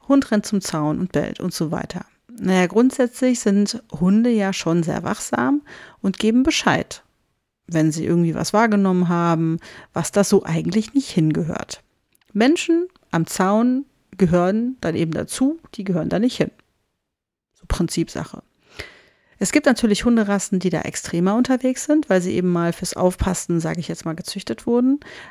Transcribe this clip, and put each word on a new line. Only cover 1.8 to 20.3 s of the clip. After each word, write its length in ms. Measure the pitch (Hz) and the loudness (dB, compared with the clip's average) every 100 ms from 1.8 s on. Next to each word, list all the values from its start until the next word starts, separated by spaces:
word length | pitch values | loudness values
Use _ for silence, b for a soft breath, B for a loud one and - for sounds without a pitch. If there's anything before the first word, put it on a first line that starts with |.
| - 175 - _ _ 240 | -6 -10 -14 _ _ -6
Naja, 280 | 185 185 180 | 0 2 2
grundsätzlich 760 | 202 254 - 247 - 254 240 | 2 2 2 -2 0 0 0
sind 420 | 208 196 202 226 - | 2 2 2 -4 -12
Hunde 400 | - 180 214 240 | -2 2 4 4
ja 220 | 220 196 | 2 0
schon 320 | 180 165 170 | -2 0 0
sehr 180 | 165 160 | 0 -2
wachsam 600 | 170 208 - - 254 294 B B B B | -4 -6 -4 -2 0 0 B B B B
und 180 | 196 - | -4 0
geben 260 | 214 240 | 2 4
Bescheid, 580 | 294 - - 139 - - _ _ _ _ _ _ - | 2 2 0 0 -2 -12 _ _ _ _ _ _ -4
wenn 240 | 165 156 | 0 0
sie 160 | 160 - | 0 0
irgendwie 300 | 170 170 151 | 2 2 0
was 160 | 170 | 0
wahrgenommen 560 | 208 226 208 196 180 175 | 2 4 4 2 2 2
haben, 500 | 175 170 165 160 165 B B B | 2 2 2 0 -2 B B B
was 200 | - 165 | -6 -2
da 100 | 202 | 0
so 220 | 190 196 | 4 2
eigentlich 500 | - 165 160 208 - | 2 -2 0 -2 0
nicht 160 | 277 - | -2 0
hingehört. 720 | - 156 160 156 - - - _ _ _ _ _ | 2 2 2 -2 -6 -10 -14 _ _ _ _ _
Menschen 560 | 202 247 339 - 330 359 - _ | 2 2 2 2 0 0 -8 _
am 140 | 165 160 | -2 -2
Zaun 580 | - 190 214 247 254 285 _ _ 185 | 0 2 2 2 0 -4 _ _ 0
gehören 600 | 175 175 180 220 240 262 | 2 4 2 0 -2 -4
dann 160 | 165 160 | -4 -2
eben 160 | 165 | -2
dazu, 480 | 151 160 - 269 330 - | -4 -6 -2 -2 -2 -10
die 100 | - | -10
gehören 240 | 196 175 160 | -4 -2 0
da 100 | 185 | 0
nicht 180 | 247 - | 0 0
hin. 140 | - - _ _ _ _ _ _ _ _ _ | -4 -6 _ _ _ _ _ _ _ _ _
So 120 | _ - | _ -6
Prinzipsache. 760 | - 170 - 165 - 165 - - _ B B B B B B B B | -4 -2 -2 -4 -6 -10 -12 -20 _ B B B B B B B B
Es 140 | - | -2
gibt 140 | 302 285 | 2 2
natürlich 380 | 233 220 202 | 2 2 2
Hunderassen, 540 | 240 226 202 | 2 2 2